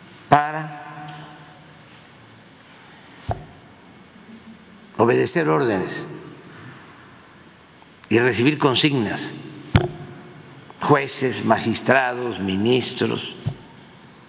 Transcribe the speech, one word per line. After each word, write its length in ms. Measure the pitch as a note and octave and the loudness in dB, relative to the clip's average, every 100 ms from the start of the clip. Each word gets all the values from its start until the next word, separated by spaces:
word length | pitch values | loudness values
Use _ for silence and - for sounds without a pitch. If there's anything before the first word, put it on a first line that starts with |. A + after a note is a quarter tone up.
| - - - | -20 -8 2
para 480 | D3 D3 D#3 D#3 D3 - D3+ D3+ D3+ - - - - - - - - - - - - - - - - - - - - - - - - - - - - - - - - - - - - - - | 2 2 -6 -8 -10 -14 -14 -14 -14 -18 -20 -20 -20 -20 -20 -20 -20 -20 -20 -20 -20 -20 -20 -20 -20 -20 -20 -20 -18 -12 -10 -12 -20 -20 -20 -20 -20 -20 -20 -20 -20 -20 -20 -20 -20 -10 2
obedecer 520 | A#2 B2+ C3 F3 D#3 | 4 4 2 2 2
órdenes 580 | D#3 B2+ F#2+ - - - - - - - - - - - - - - - - - - - - - - - | 2 2 0 -2 -6 -8 -14 -16 -20 -20 -20 -20 -20 -20 -20 -20 -20 -20 -20 -20 -20 -20 -20 -20 -14 0
y 80 | A2 | 4
recibir 380 | B2+ G#2+ C3 D3 | 4 4 2 4
consignas. 760 | C#3+ A#2 D#3 C#3 G2+ - - - - - - - - - - - - - - - - - | 2 4 2 2 -2 -4 -8 -12 -16 -16 0 2 2 -8 -14 -16 -18 -20 -20 -20 -20 -4
Jueces, 640 | - D3 C#3 - C3 G#2+ A2 | 4 4 4 0 0 0 2
magistrados, 960 | G#2+ A2 G#2 - C3 B2+ B2 B2 F#2+ | 2 2 0 4 2 2 -2 -6 -4
ministros, 960 | G2 F#2+ A2 B2+ A#2 - A2+ A2+ - - - - - - - - - - | -2 0 2 2 0 -2 -2 -2 -8 -8 -8 -10 -18 -20 -20 -20 -20 -20